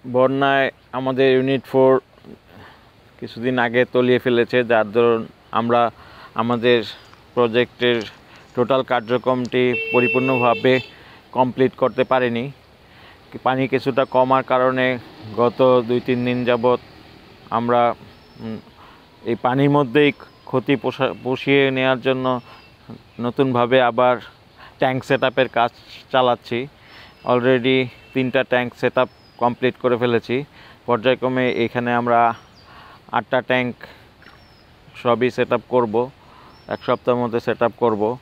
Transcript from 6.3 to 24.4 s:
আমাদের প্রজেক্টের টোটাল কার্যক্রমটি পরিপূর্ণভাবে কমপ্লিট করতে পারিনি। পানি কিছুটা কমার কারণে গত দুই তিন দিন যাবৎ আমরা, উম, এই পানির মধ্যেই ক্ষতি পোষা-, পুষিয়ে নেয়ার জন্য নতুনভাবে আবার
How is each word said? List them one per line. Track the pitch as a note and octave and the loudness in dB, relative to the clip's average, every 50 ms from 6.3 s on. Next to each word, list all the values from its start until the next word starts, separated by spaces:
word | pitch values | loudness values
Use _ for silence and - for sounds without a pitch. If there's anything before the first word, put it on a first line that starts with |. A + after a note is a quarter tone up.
| - | -6
আমাদের | - A2+ A#2 B2 A#2 A2 B2 A#2+ A#2 G#2 - - - - - - - - - _ | -4 -2 -2 -2 0 2 2 2 2 0 -4 -14 -20 -20 -20 -20 -20 -20 -8 _
প্রজেক্টের | B2 A#2+ A#2 A2 A#2+ A#2+ - - - B2 B2 A#2+ A#2 G#2 - - - - - - - - - - | 0 0 2 2 0 0 -2 -4 -2 0 0 0 0 -4 -8 -16 -20 -20 -20 -20 -20 -20 -10 -4
টোটাল | B2+ B2 G#2 C#3 C3 B2 | -4 0 0 0 -2 0
কার্যক্রমটি | - B2+ B2 A2+ G#2+ B2 B2 - B2 C3 B2+ B2 A2+ - B2+ B2 B2 B2 B2 - - | -2 -4 -4 -2 -2 -4 -2 0 -2 -2 -2 -4 -2 0 0 0 0 0 -2 -6 -2
পরিপূর্ণভাবে | - B2 B2 B2 - B2+ B2+ C3 C3 B2 B2 A#2+ A#2 A2+ A2+ B2+ C3 B2+ B2 - - - - - - - - - | 0 0 0 2 0 0 0 0 -2 0 2 0 0 2 2 2 2 0 -2 -8 -20 -20 -20 -20 -20 -20 -20 -8
কমপ্লিট | - A#2+ B2+ B2+ A2 - C3 B2 - | -2 -2 -2 -2 0 0 0 0 0
করতে | - C3 B2 - B2+ B2+ | -2 -2 -2 0 -2 -2
পারিনি। | - C3 C3 B2+ A#2+ A#2 A#2 B2 C#3+ C#3 - _ _ - _ - - - - - - - - - - - A#2 - | 0 0 0 0 -2 -2 -4 -6 -8 -12 -18 _ _ -20 _ -20 -20 -20 -20 -20 -20 -20 -20 -20 -18 -18 -4 -2
পানি | B2 C3 C3 C3+ | -2 0 0 -2
কিছুটা | A#2+ C3 B2+ - C#3 B2 C3+ C3 | -2 -2 -2 -2 -2 -2 -2 -2
কমার | - - B2+ C3 C3 C3 C3 B2+ | 0 2 0 2 2 2 0 0
কারণে | - C3 B2+ B2+ B2+ C3 C3 B2+ B2+ B2+ A#2+ - - - - A2 G#2+ G#2+ | 0 0 2 2 0 0 0 0 -2 -2 -4 -10 -18 -20 -20 -18 -10 -2
গত | A2 A#2+ A#2+ G2 - C3 B2+ B2+ B2 A#2+ | 0 0 0 2 4 4 4 4 4 2
দুই | A2+ B2 B2 | 0 -2 -2
তিন | A#2 - B2+ B2 B2 | 0 -2 -2 -2 -2
দিন | B2 B2 B2 B2 | -2 -4 -2 0
যাবৎ | A#2 B2 A#2 A2+ B2 B2 - - - - - - - - - - - - - - - | -2 -2 0 2 0 0 0 -4 -16 -20 -20 -20 -20 -20 -20 -20 -20 -20 -20 -12 -6
আমরা, | G#2+ A2+ A#2 A#2+ A#2+ A#2+ A#2+ A#2+ A2 - - - - - - - - - | -4 -4 -2 0 2 2 2 0 -2 -4 -14 -20 -20 -20 -20 -20 -20 -16
উম, | A2+ A2+ A2 - - - - - - - - - - _ - - - | -14 -14 -14 -14 -16 -20 -20 -20 -20 -20 -20 -20 -20 _ -20 -12 -6
এই | G#2 A#2 | -6 -6
পানির | - - B2+ B2+ C3+ C#3 C#3+ | -4 -2 -2 0 2 2 4
মধ্যেই | C#3+ D3 C#3+ A#2+ A2+ D3 D3 C#3+ - - - - - - - | 4 2 0 2 2 2 2 2 0 -2 -18 -20 -20 -20 -12
ক্ষতি | - - B2+ G#2+ - C#3 | -4 -4 -4 0 0 -2
পোষা-, | A2+ - B2+ B2 - C3 A#2 E2 G#2 A#2 | -2 -2 -6 -4 -2 -4 -4 -4 -6 -6
পুষিয়ে | B2 C3 B2 - C#3 C#3 C#3 C#3 C3+ | -6 -6 -4 0 2 2 2 2 2
নেয়ার | C3 C3 C3 C3 C3 B2 | 0 0 0 0 0 0
জন্য | A#2 C3+ C3 C3 B2+ B2+ B2+ A#2+ - - - - - - - _ _ - A#2 - - - _ - | 0 -2 -2 0 -2 -4 -4 -4 -8 -14 -20 -20 -20 -20 -20 _ _ -20 -20 -20 -20 -20 _ -8
নতুনভাবে | A#2 B2 A#2+ - C#3 C3+ B2 A#2+ A#2+ A#2 B2+ C3 | -8 -6 -2 0 0 0 2 0 2 4 4 2
আবার | B2 A#2+ A#2 A#2+ B2+ B2+ B2 A2 - - - _ | 2 2 2 2 2 2 2 0 -4 -16 -20 _